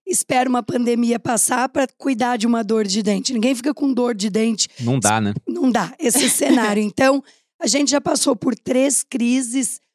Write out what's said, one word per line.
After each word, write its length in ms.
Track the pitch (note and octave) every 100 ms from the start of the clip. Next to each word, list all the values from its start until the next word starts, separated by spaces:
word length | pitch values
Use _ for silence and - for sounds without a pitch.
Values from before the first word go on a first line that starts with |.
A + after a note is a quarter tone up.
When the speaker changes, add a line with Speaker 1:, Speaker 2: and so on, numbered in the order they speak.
| -
Speaker 1:
espera 440 | F4 - B3+ C4
uma 120 | B3
pandemia 560 | A3 B3 A#3+ A#3 A#3 A#3
passar 520 | - A3+ - B3 C4
pra 180 | D4 C4 -
cuidar 400 | C#4 A#3 B3 B3
de 80 | A#3+
uma 180 | A#3
dor 220 | G#3 A3 G#3
de 160 | G3+
dente. 320 | G3+ G3 -
Ninguém 220 | A#3+ A#3+ B3
fica 180 | C#4+
com 180 | - C#4
dor 200 | B3 A#3+
de 160 | A3 G#3
dente. 380 | G3+ A3+ A3 - -
Speaker 2:
Não 180 | A#2+ C3+
dá, 220 | G#2 A2
né? 120 | G2+ G#2 -
Speaker 1:
Não 240 | - C4
dá, 240 | A3 A#3+ -
esse 320 | C4+ - B3+
Speaker 3:
<laughs> 0 |
Speaker 1:
cenário. 540 | - C#4+ B3+ G#3+ G#3
Então, 400 | G#3+ - C4+ C#4 - _ _ _
a 60 | C#4+
gente 240 | C4 C#4+
já 100 | C#4+
passou 340 | - D4+ C#4+ A#3+
por 180 | C4
três 480 | A3 - B3+ C#4 B3+
crises, 800 | - A#3+ A#3+ B3+ A#3+ C4 B3+ - _